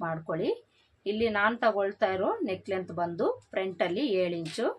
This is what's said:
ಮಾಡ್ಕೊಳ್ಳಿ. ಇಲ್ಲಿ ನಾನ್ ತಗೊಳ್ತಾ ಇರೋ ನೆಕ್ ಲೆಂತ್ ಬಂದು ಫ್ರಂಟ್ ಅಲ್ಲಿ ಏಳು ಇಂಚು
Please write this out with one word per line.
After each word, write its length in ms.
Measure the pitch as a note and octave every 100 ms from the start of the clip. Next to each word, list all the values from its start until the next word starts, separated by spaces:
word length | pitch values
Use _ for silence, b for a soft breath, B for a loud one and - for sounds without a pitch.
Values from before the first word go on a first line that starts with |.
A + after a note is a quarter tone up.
ಮಾಡ್ಕೊಳ್ಳಿ. 480 | E3+ D#3+ D#3+ E3 B3 A#4+ b b b _ G3
ಇಲ್ಲಿ 180 | G#3+ A#3 G#3
ನಾನ್ 180 | G#3 A#3
ತಗೊಳ್ತಾ 440 | A#3 G3+ G3 G3+ G3 F#3+
ಇರೋ 120 | A3 A4+ C4+
ನೆಕ್ 200 | F#3 -
ಲೆಂತ್ 200 | F#3+ F#3 E3+
ಬಂದು 280 | E3+ E3+ D4+ B4+ -
ಫ್ರಂಟ್ 300 | G3+ F#3+ F3+ F3+
ಅಲ್ಲಿ 160 | F3+ C#4+ F#3
ಏಳು 160 | F3+ E3+
ಇಂಚು 260 | D#3+ F#3 C4+